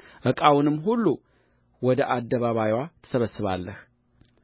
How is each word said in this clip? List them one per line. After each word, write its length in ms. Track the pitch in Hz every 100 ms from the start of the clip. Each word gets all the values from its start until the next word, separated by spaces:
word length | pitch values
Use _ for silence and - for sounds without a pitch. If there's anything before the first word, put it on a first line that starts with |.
| - - 120
ዕቃውንም 520 | 131 147 143 147 151
ሁሉ 240 | 160 233 202 123 _ _ _ _ _ _
ወደ 200 | 123 127 135
አደባባይዋ 680 | 123 120 127 117 113 110 113 156 _
ትሰበስባለህ። 800 | - 127 113 - 104 92 92 101 - _ _ _ _ _